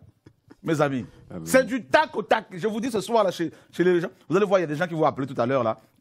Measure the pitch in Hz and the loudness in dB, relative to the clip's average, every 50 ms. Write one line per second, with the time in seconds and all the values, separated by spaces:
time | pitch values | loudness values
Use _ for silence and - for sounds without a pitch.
0 | - - _ _ _ - _ _ _ _ - _ - 156 165 143 151 143 135 127 | -16 -20 _ _ _ -20 _ _ _ _ -20 _ -4 -2 0 2 2 0 0 -4
1 | 101 - - - - - 208 180 160 165 208 262 262 196 247 254 - - - 302 | -6 -8 -16 -20 -20 -16 -14 -12 -4 2 4 4 4 2 -4 -6 -4 2 2 2
2 | 320 - - 220 - - 247 220 - - 196 175 156 220 202 233 214 269 226 202 | 2 2 -4 -10 0 0 0 0 0 -8 -12 -6 -4 -4 -4 -4 -6 -4 -4 -4
3 | 180 - 233 226 202 185 - - 170 151 - - - _ - - 175 180 180 175 | -4 0 2 2 2 2 0 -4 -6 -6 -6 -12 -20 _ -2 2 2 4 4 2
4 | 160 - - _ _ _ 147 196 208 185 202 190 170 147 151 143 180 180 170 156 | 0 -4 -10 _ _ _ 0 0 2 4 2 2 2 0 -2 -4 -4 -4 -2 0
5 | 156 143 113 123 139 131 135 123 120 120 135 131 117 110 113 - _ _ _ _ | 0 0 0 -2 -8 -6 -2 -2 -2 0 0 0 0 0 -2 -4 _ _ _ _